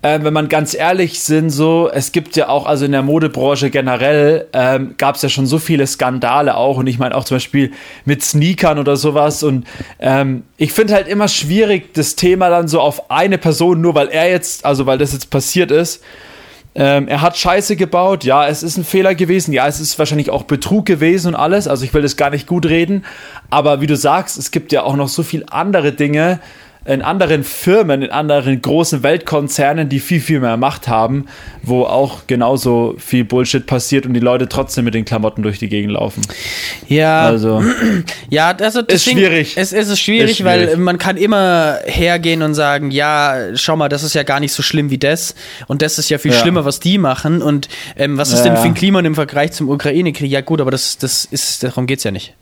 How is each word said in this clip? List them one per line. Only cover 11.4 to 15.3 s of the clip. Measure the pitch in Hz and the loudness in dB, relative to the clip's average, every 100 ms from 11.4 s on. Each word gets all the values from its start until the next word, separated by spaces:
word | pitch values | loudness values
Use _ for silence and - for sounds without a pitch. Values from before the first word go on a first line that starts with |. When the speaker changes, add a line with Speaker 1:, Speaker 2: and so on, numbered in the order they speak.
| 147 190 214 190 - | 0 2 2 0 -2
Speaker 1:
das | - 147 | -4 -4
Thema | - 180 185 180 | 0 2 4 4
dann | 170 170 | 2 2
so | 156 | 2
auf | 143 - - | 0 -2 -4
eine | 139 190 190 | 0 2 2
Person, | 165 156 170 175 | 0 2 2 4
nur | 170 151 | 2 2
weil | 139 | 0
er | 156 170 | 2 2
jetzt, | 180 - - | 0 -2 -6
also | - 139 135 | -2 0 0
weil | 131 | 0
das | 139 | 0
jetzt | 135 - | -4 -4